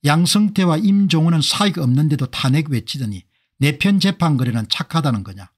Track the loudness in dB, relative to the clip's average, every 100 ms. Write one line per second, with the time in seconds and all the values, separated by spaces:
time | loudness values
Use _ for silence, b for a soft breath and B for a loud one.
0 | 2 2 2 2 0 2 0 2 2 2
1 | 2 2 2 2 0 0 -2 0 0 2
2 | 2 0 -4 -2 0 0 0 -4 -6 -8
3 | -8 -8 -14 _ _ _ -2 2 2 2
4 | 2 0 0 0 0 -2 -4 -6 -4 -2
5 | 0 -2 -6 -14 -20